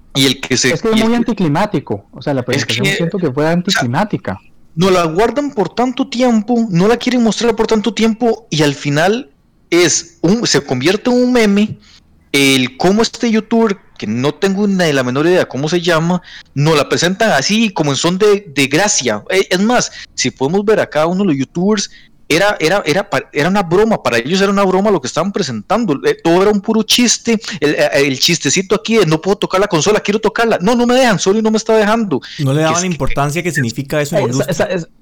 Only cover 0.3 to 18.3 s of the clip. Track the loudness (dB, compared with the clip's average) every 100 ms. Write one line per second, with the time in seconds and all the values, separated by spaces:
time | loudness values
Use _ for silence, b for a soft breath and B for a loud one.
0.3 | 0 -4 -2 0 0 0 0 2 0 0
1.3 | 0 0 0 0 -2 -6 -8 -10 -10 -4
2.3 | -4 -2 -4 -4 -4 -2 -2 -4 -2 -4
3.3 | -2 0 0 -2 -4 -2 -2 -4 -6 -8
4.3 | -12 -14 -20 -12 -2 2 2 2 0 0
5.3 | 0 -4 -4 -4 -2 -2 -2 -4 0 2
6.3 | 2 2 0 0 2 2 2 0 0 0
7.3 | 0 -2 0 0 0 0 0 0 2 0
8.3 | -2 -4 0 0 0 -2 0 2 0 -6
9.3 | _ _ _ _ 2 2 0 -6 _ 0
10.3 | 0 0 -2 -2 -2 0 0 0 2 2
11.3 | 2 2 2 0 -4 b b _ _ _
12.3 | 2 4 2 0 0 0 2 0 -2 0
13.3 | 0 0 2 2 -2 -10 -12 -6 -2 -2
14.3 | -2 -2 0 0 0 2 0 0 0 2
15.3 | 2 0 -4 -2 -2 0 0 0 -2 B
16.3 | B -10 -2 2 2 0 0 -2 0 2
17.3 | 2 2 0 0 -2 -2 -2 -2 2 2